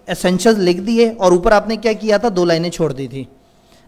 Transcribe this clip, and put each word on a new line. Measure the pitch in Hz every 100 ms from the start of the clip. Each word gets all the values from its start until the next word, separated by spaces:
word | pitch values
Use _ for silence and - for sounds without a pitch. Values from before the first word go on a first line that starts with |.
| -
एसेंशियल्स | 180 180 185 233 214
लिख | 180 180
दिए | 202 226 233
और | 220 185
ऊपर | 175 226
आपने | 208 202 220
क्या | 226
किया | 214 214 202
था, | 233
दो | 180
लाइनें | 175 165 175
छोड़ | 170 156
दी | 131 131
थी। | 135 127 _ _ _ _ _